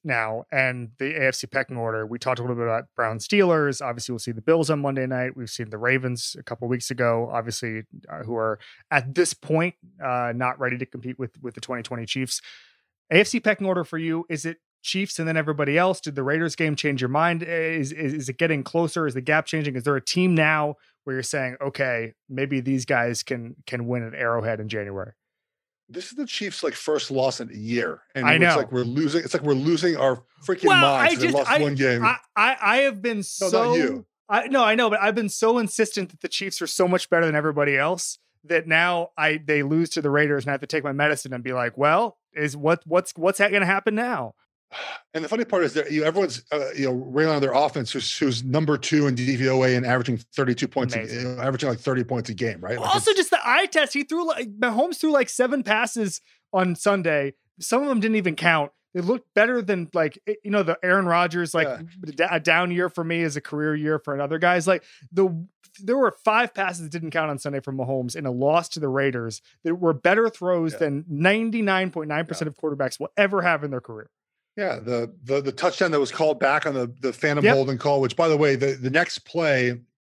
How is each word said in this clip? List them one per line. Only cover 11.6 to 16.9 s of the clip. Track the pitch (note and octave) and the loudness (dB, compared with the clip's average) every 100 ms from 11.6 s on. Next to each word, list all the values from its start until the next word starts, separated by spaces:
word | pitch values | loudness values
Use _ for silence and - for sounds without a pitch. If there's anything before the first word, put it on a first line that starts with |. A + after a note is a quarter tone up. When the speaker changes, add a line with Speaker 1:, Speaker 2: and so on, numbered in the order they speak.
Speaker 1:
twenty | A#2+ B2 | -10 -10
twenty | A2+ A#2+ A2+ | -8 -10 -6
Chiefs. | C3+ C3 - - - _ _ _ _ _ | -6 -4 -6 -10 -20 _ _ _ _ _
A | E3 | 4
F | G#3 | 4
C | A#3+ | 0
pecking | G#3+ G#3 F#3+ | 0 -2 -2
order | F3+ | -2
for | D#3 D#3+ | -4 -6
you, | E3 D#3+ E3+ | -4 -4 -4
is | D#3 D#3+ | -6 -8
it | E3 _ _ | -10 _ _
Chiefs | - F#3+ G3 - | -6 -4 -4 -4
and | E3 | -2
then | D#3+ | 0
everybody | D3+ D3 C#3+ D3+ | 0 0 2 4
else? | F#3 F#3 | 4 2
Did | D#3+ C#3 | -4 -4
the | |
Raiders | C3+ D#3 E3 - | 0 0 0 0
game | D#3+ C#3+ | -2 0
change | D3+ | -2